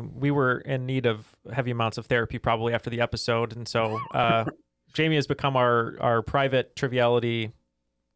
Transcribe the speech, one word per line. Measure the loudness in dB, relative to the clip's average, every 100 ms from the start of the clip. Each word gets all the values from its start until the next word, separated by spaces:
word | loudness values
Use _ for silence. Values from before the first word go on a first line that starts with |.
| -4
we | -2 0
were | 2 2 0
in | -2 -4 -2
need | 0 0
of | -2 -8 -20 -8
heavy | -4 -2
amounts | -2 -2 -4
of | -2
therapy | -2 -2 -4
probably | -2 0 0
after | -2 -4
the | -2
episode. | -2 -2 0 0 0 -6
And | -4
so, | 0 0 -2 -4
uh, | 0 2 2 0 -6 _
<laughs> | _ _
Jamie | -2 2 2
has | 0
become | -2 0 2
our, | 4 4 0 -2
our | 0 2
private | 0 0 2 0 -2 -4
triviality | -2 2 4 4 2 -2 -4 -10 _ _ _ _ _